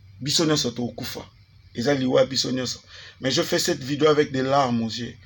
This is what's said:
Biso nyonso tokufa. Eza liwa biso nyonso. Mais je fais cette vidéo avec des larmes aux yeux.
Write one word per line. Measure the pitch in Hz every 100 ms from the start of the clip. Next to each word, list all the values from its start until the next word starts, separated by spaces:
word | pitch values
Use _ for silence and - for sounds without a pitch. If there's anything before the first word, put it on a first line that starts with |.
| - -
Biso | 135 165
nyonso | 156 151 123
tokufa. | 117 120 - 127 - - - _ - - -
Eza | 123
liwa | 143 127 135 131
biso | 127 135
nyonso. | 127 127 - - - - -
Mais | 131
je | 135
fais | 165 170
cette | 170 151
vidéo | 131 143 156
avec | 147 151
des | 131
larmes | 131 143 127 120
aux | 113
yeux. | 113 113 -